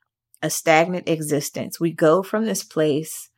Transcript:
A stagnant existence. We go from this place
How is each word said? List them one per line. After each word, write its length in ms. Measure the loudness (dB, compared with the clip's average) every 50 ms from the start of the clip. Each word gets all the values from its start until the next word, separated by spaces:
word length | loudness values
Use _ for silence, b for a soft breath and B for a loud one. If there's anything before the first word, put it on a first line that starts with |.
| _ _ _ _ _ _ _ -8
A 100 | -6 -6
stagnant 580 | -4 -2 2 4 4 4 4 2 0 -4 -2 -2
existence. 720 | -2 -2 -2 -2 -2 -2 -2 -4 -8 -8 -10 -8 -6 -4
We 100 | -4 -4
go 320 | 0 4 4 6 6 4
from 220 | 2 0 -4 -2 -2
this 180 | -2 -4 -6
place 680 | -8 -6 -2 0 0 2 0 -2 -4 -6 -12 -14 -16 -18 _